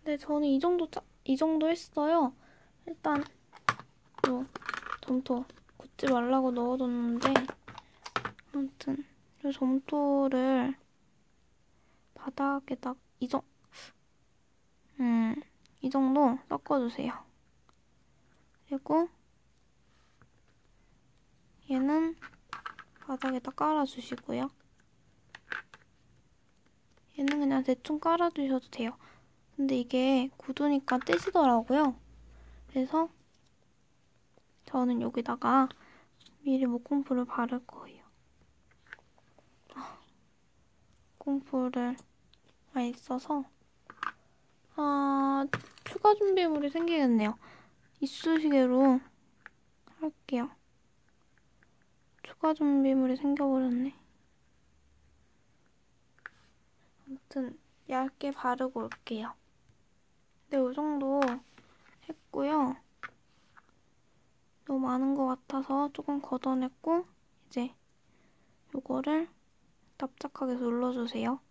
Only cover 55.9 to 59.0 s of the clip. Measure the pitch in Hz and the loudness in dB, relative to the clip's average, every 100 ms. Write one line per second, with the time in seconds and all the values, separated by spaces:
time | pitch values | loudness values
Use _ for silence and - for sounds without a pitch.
55.9 | _ _ _ - _ _ _ _ _ _ | _ _ _ -20 _ _ _ _ _ _
56.9 | _ - 269 _ 277 247 - _ _ - | _ -18 -18 _ -8 -8 -12 _ _ -6
57.9 | 262 269 _ 285 277 254 247 254 233 226 | -4 -4 _ -8 -4 -4 -2 -4 -4 -8
58.9 | - | -10